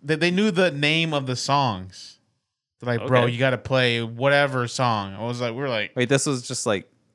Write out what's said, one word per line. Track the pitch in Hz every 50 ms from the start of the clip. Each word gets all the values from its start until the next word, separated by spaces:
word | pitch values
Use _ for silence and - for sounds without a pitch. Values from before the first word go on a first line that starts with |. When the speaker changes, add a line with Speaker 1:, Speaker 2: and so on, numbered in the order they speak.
| -
Speaker 1:
they, | 139 156
they | 147 165 175
knew | 180 185 214 214
the | 170 185 185 175
name | 147 143 147 147 156 160 165 165 151
of | 143 135
the | 131 127
songs. | 123 - - 139 143 139 123 104 90 92 92 - - - - - _ _ _ _ _ _ _ _ _ _ _ _ _
They're | 120 123 120 113
like, | 104
"Bro, | 120 127 123 120
Speaker 2:
Okay. | 120 120
Speaker 1:
you | 117
gotta | 135 131 123 120
play | - - 135 127 127 123 117 117 117
whatever | 113 117 117 131 139 143 143 143 139 131 127 123
song." | 113 - - 131 120 113 104 98 95 95
I | 101 110
was | 120 120 120 123
like, | 117 113
we | 127
were | 143 135
like | 120 107 104 - -
Speaker 3:
Wait, | 127 123 113
this | 139 135 -
was | 156 135 123 120 -
just | 127 - -
like, | 117 104 90 - - _ _ _ _ _